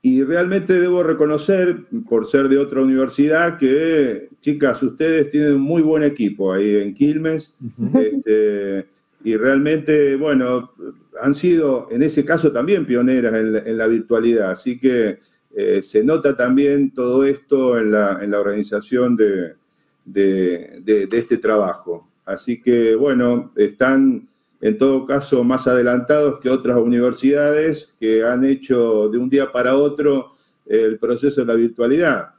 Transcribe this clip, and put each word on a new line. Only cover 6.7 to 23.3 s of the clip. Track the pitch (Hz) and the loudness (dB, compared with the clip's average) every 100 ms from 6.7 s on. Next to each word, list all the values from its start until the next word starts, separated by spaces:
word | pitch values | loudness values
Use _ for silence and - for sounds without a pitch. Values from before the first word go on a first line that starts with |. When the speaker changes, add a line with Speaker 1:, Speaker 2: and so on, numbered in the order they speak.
| 104 | 0
Speaker 1:
en | 101 | -2
Quilmes. | 101 147 156 160 160 - _ 123 - | -2 0 0 -4 -6 -8 _ -18 -8
Speaker 2:
Ujú. | 107 - | -2 0
Speaker 1:
Este, | - 139 110 107 107 101 101 98 95 _ _ _ | 0 -4 0 2 2 -2 -4 -6 -8 _ _ _
y | 113 110 | -4 0
realmente, | 123 139 147 156 156 151 143 139 | 2 2 0 -2 0 2 2 0
bueno, | 151 135 127 127 123 _ - - _ - | 0 0 0 -4 -6 _ -18 -18 _ -6
han | 127 | -4
sido, | 143 180 170 147 127 110 | 0 0 2 2 -2 -4
en | 117 | -2
ese | 151 156 143 | 0 0 0
caso, | 160 160 | 2 2
también | 120 143 202 139 | 0 0 0 0
pioneras | 120 123 131 117 | 0 2 2 0
en | 110 110 | 0 0
la, | 107 | -2
en | 113 113 | -4 -2
la | 110 | 0
virtualidad. | 113 110 113 113 117 98 | 0 0 0 2 0 0
Así | 107 - 123 | -4 -6 -2
que, | 131 123 110 87 _ _ _ 107 | 0 2 0 -2 _ _ _ -6
eh, | 101 98 | 0 0
se | - 107 | 0 0
nota | 120 160 147 135 | 2 0 0 0
también | 123 131 143 143 139 | 0 2 2 2 0
todo | 127 123 127 | -2 0 2
esto | 139 139 _ 139 127 120 | 2 0 _ 0 2 0
en | 110 | 2
la, | 107 104 90 | 2 0 -2
en | 101 | -4
la | 104 | -2
organización | 101 104 104 104 - 123 123 117 | -2 -4 -4 -6 -4 -2 0 2
de, | 107 98 85 - _ _ _ _ | 2 0 -6 -12 _ _ _ _
de, | - 98 98 95 92 87 - - | -8 0 2 2 0 -2 -10 -14
de, | 92 107 98 | 0 0 0
de | 117 | -4
este | 117 117 | -2 -2
trabajo. | 110 107 98 87 - 85 _ _ - | 0 0 0 -4 -10 -12 _ _ -12
Así | 98 - 117 | -10 -8 -4
que, | - 120 113 110 | 0 2 2 2
bueno, | 143 127 120 | 2 0 0